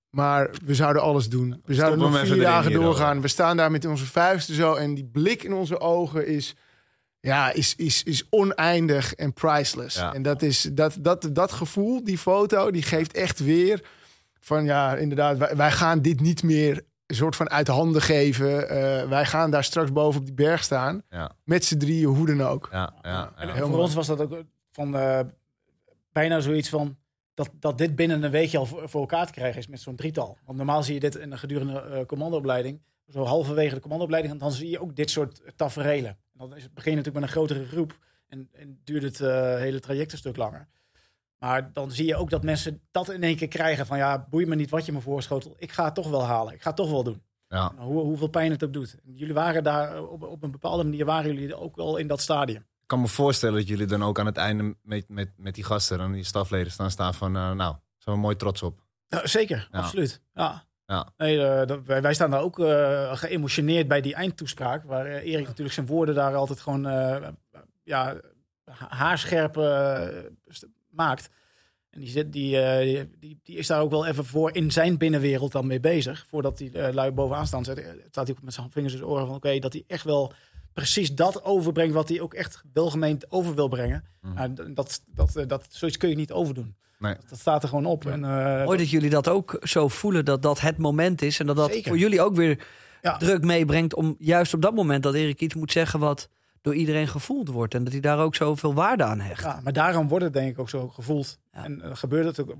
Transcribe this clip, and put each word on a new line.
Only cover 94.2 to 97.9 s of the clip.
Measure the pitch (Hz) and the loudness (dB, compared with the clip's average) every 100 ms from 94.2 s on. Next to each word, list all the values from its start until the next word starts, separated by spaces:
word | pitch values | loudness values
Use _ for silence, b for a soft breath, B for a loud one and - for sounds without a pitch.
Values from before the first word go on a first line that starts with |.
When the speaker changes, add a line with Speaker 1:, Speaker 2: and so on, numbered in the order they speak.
| 156 175 175 | 4 4 4
Speaker 4:
op | 170 | 4
dat | 190 | 4
moment | 226 165 139 | 4 2 2
dat | 139 | 2
Erik | 143 151 139 | 2 0 0
iets | 160 | -4
moet | 160 151 | -4 -2
zeggen | 170 165 156 | 0 2 2
wat | 147 139 - _ _ _ | 0 0 -6 _ _ _
door | 147 | -2
iedereen | 147 156 151 151 | 0 2 2 0
gevoeld | 147 - 277 165 | -4 -4 -4 -4
wordt | 120 110 | -2 -2
en | 123 | -2
dat | 127 | -4